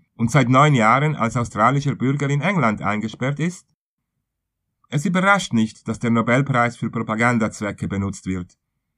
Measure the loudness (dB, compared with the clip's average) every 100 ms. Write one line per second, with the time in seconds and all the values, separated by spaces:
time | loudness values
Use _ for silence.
0 | _ -4 0 2 4 4 6 6 4 4
1 | 2 -2 -2 -2 -4 2 2 2 -2 -2
2 | -2 -2 -2 -2 -2 0 0 0 -4 -4
3 | -6 -6 -6 -4 -6 -6 _ _ _ _
4 | _ _ _ _ _ _ _ _ -6 -4
5 | 0 0 2 2 2 0 0 -4 -10 -4
6 | 0 0 2 2 2 0 0 -2 -8 -6
7 | -6 0 2 2 0 -4 -8 -6 -6 -4
8 | -4 -6 -6 -6 -8 _ _ _ _